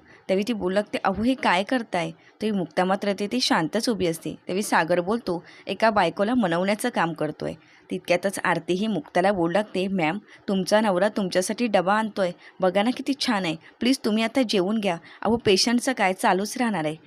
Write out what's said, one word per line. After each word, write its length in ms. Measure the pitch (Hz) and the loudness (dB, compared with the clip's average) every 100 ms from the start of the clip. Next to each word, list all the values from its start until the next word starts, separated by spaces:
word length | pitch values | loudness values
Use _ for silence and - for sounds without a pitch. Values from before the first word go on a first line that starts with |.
| - - - | -12 -12 -2
त्यावेळी 200 | 190 208 | -2 0
ती 60 | |
बोलू 220 | 214 185 190 | -2 -2 -2
लागते, 220 | 208 - | -2 -2
"अहो, 200 | 190 190 | -2 0
हे 100 | 233 | 0
काय 300 | 247 233 180 | 0 2 2
करताय?" 480 | 202 254 226 180 165 160 - - | 0 -2 -2 -4 -4 -10 -18 -6
तरी 100 | 214 | -2
मुक्ता 340 | 202 165 - 185 | -2 -2 0 0
मात्र 280 | 196 202 | 0 -2
तेथे 260 | 196 208 247 | -2 -2 0
शांतच 500 | - 220 156 208 240 | 2 2 0 0 -2
उभी 180 | 202 175 | 0 -2
असते. 280 | 165 156 - - | -2 -8 -10 -6
त्यावेळी 180 | 185 | -4
सागर 360 | 208 208 165 175 | 0 0 2 0
बोलतो, 440 | 175 233 190 170 - - - | 0 -2 -2 -6 -8 -14 -10
"एका 220 | 196 220 | 0 2
बायकोला 440 | 208 170 165 202 | 4 2 0 0
मनवण्याचं 560 | 254 185 170 190 208 247 | 2 2 2 0 0 -2
काम 240 | 220 170 | 0 -2
करतोय." 400 | 160 151 - 151 165 - - - | -2 -6 -4 -8 -8 -16 -20 -10
तितक्यातच 480 | 185 - 175 196 - | -6 0 0 0 -2
आरती 300 | 185 165 165 | -2 0 0
ही 140 | 180 220 | -2 0
मुक्ताला 440 | 180 - 180 190 | -2 -2 2 2
बोलू 200 | 196 170 | 2 2
लागते, 360 | 185 208 - 190 | 0 -2 -4 -2
"मॅम, 300 | 190 156 196 - - - | 0 0 -2 -10 -12 -4
तुमचा 340 | 196 175 208 | -2 2 2
नवरा 260 | 220 175 208 | 4 2 2
तुमच्यासाठी 600 | 214 185 180 185 208 240 | 0 0 0 -2 -2 0
डबा 260 | 196 175 | 2 2
आणतोय, 380 | 214 214 202 180 180 - - | 0 0 -2 -4 -4 -16 -2
बघा 240 | 185 185 | 0 2
ना 60 | 226 | 0
किती 220 | 254 277 269 | -2 -4 -4
छान 260 | - 208 175 | -2 -2 -2
आहे, 100 | 160 - - | -6 -10 -2
प्लीज 200 | 240 269 - | 0 0 0
तुम्ही 180 | 214 | 0
आता 180 | 226 269 226 | 0 0 2
जेवून 300 | 208 180 220 | 2 0 0
घ्या, 180 | 196 165 - - | -2 -4 -8 -4
अहो 160 | - 233 | 0 2
पेशंटचं 560 | 220 190 - 240 - | 4 4 4 0 0
काय 200 | 247 190 | 0 0
चालूच 440 | 190 226 185 208 - | 2 2 2 -2 -2
राहणार 280 | 233 185 156 | -2 -2 -4
आहे." 100 | 160 | -6